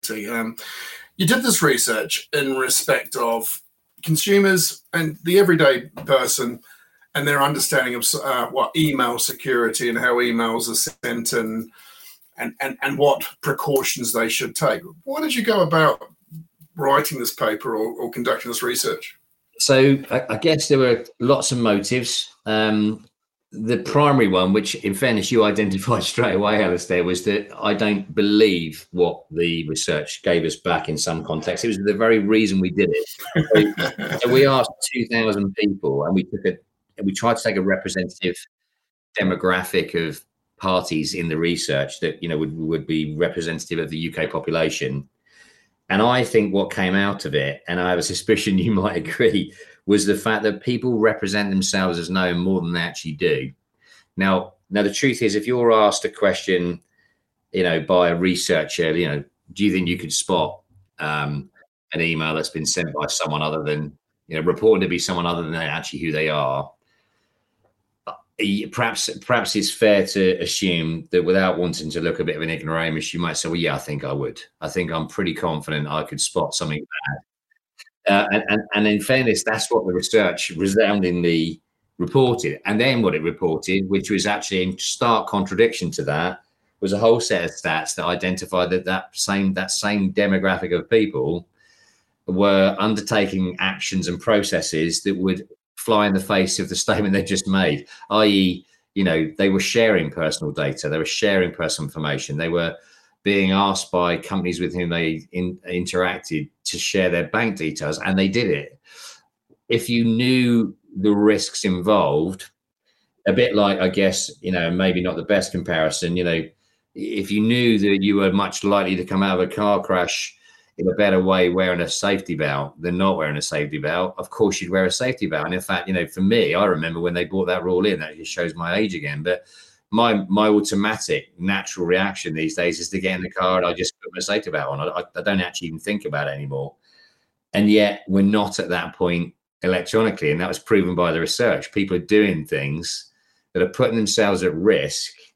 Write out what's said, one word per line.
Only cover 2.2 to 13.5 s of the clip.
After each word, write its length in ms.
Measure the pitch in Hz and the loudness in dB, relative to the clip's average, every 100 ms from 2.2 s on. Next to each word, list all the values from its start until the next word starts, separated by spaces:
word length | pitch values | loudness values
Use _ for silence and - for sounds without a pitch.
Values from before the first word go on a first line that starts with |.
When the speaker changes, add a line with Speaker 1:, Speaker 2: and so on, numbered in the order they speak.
| - | -2
Speaker 1:
in 220 | 147 135 131 | -2 -2 -2
respect 600 | 127 - - 123 - 131 | 0 0 2 0 0 -4
of 460 | 117 117 113 - _ _ _ _ | -2 -2 -4 -8 _ _ _ _
consumers 800 | - 156 - 202 196 190 160 - _ | -2 0 4 4 6 4 0 -4 _
and 240 | 170 156 151 | -2 -2 -4
the 160 | 165 185 | 2 4
everyday 480 | 190 165 143 123 120 - - | 6 6 6 4 -2 -14 2
person 540 | 135 123 - 120 117 _ - _ _ _ 147 | 2 2 -2 -4 -6 _ -20 _ _ _ -4
and 120 | 147 | 0
their 140 | 143 | 2
understanding 540 | 143 143 - 139 127 120 | 2 2 0 0 0 -2
of, 100 | - 110 | -2 -2
uh, 240 | 135 127 117 | -2 -2 -2
what 280 | 123 131 160 | -2 -2 2
email 420 | 151 135 120 120 | 0 2 0 0
security 720 | - 131 135 123 113 113 120 | -4 -4 -2 0 0 0 -2
and 80 | 117 | 0
how 180 | 123 120 | 0 2
emails 540 | 123 117 113 113 117 | 2 0 0 -2 -2
are 60 | 110 | -2
sent 580 | - - 120 120 117 | -4 -6 -8 -6 -2
and, 380 | 123 110 113 113 _ - - - - _ - | -2 -2 -6 -8 _ -20 -20 -20 -20 _ -10
and, 160 | 120 - | -10 -6
and, 180 | 135 131 | -8 -4
and 160 | 139 139 | -6 2
what 300 | 143 139 - - | 2 2 -4 -8
precautions 720 | - | -6